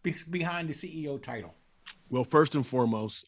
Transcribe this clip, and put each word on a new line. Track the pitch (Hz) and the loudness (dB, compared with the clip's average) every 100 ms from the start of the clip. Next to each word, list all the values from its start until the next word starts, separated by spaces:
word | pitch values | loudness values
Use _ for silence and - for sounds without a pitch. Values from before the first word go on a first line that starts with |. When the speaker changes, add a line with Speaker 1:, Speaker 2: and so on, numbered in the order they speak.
Speaker 1:
be-, | 180 - 165 | -6 -6 -6
behind | 175 170 175 165 | -4 -2 -2 -4
the | |
C | 143 185 160 | -6 -8 -8
E | 147 | -6
O | 139 | -6
title? | 135 117 92 - _ _ - - _ | -8 -10 -10 -18 _ _ -20 -20 _
Speaker 2:
Well, | 123 | -2
first | 123 151 156 | 6 6 6
and | 147 123 | 2 0
foremost, | 127 117 110 110 - | 2 2 2 -2 -6